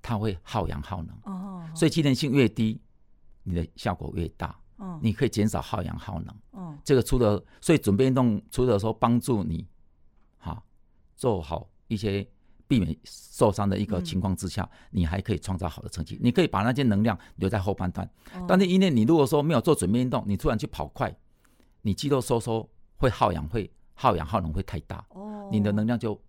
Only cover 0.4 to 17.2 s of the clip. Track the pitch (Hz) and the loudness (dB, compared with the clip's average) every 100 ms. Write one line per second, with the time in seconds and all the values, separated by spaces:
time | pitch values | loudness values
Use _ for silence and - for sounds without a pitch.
0.4 | - 113 90 - 71 98 - - - - | -6 -4 -2 -6 -8 -8 -10 -12 -12 -10
1.4 | 190 - 170 160 160 165 143 127 147 139 | -10 -12 -12 0 2 4 2 2 2 4
2.4 | 117 - 110 110 - _ _ _ - - | 4 2 -2 -2 -14 _ _ _ -20 -14
3.4 | - 87 80 - 110 85 78 - 85 - | -6 -4 -4 -6 -6 -6 -8 -6 -6 -6
4.4 | - - - - 190 165 117 104 120 - | -10 -10 -20 -16 -14 -2 -2 0 0 2
5.4 | 107 - - 98 90 80 - 87 - - | 0 0 -4 -6 -6 -8 -8 -10 -10 -16
6.4 | - - 175 147 - 131 - 131 113 104 | -20 -14 -14 -10 2 2 4 4 4 2
7.4 | - - - 151 - 98 131 131 123 104 | -4 -8 2 2 4 4 4 4 2 0
8.4 | - - 127 101 110 110 120 120 131 110 | -4 0 2 2 0 0 2 2 2 -2
9.4 | 80 82 - _ _ _ - _ _ _ | -2 -6 -8 _ _ _ -20 _ _ _
10.4 | 85 80 - _ _ _ _ _ 131 95 | -12 -12 -16 _ _ _ _ _ -2 -2
11.4 | 80 80 80 _ _ 107 104 98 98 _ | -4 -8 -10 _ _ -4 -2 -2 -6 _
12.4 | _ - _ 131 85 - - - - - | _ -20 _ 2 2 -4 -10 -20 -18 2
13.4 | 113 98 101 95 104 92 90 92 98 90 | 2 4 0 0 0 -2 -2 -2 -2 -2
14.4 | 90 107 90 - - - 82 92 - 87 | -4 -6 -8 -12 -6 -2 0 -2 -2 -4
15.4 | - 92 90 - - - 78 - 240 220 | -4 -6 -6 -8 -12 -10 -10 0 2 2
16.4 | 170 98 110 131 131 101 113 95 | 2 2 0 2 2 2 0 -2